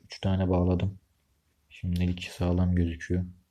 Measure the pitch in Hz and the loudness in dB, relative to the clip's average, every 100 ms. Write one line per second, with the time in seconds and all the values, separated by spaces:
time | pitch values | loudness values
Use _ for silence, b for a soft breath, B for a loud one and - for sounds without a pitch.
0 | - - 98 95 92 90 90 90 98 - | -18 -6 -2 0 2 2 4 2 0 -4
1 | _ _ _ _ _ _ _ - 90 90 | _ _ _ _ _ _ _ -10 -4 0
2 | 90 90 - - 90 90 90 90 85 80 | 0 -2 -8 -4 0 2 2 2 2 -2
3 | - 90 90 - _ | -4 -4 -4 -10 _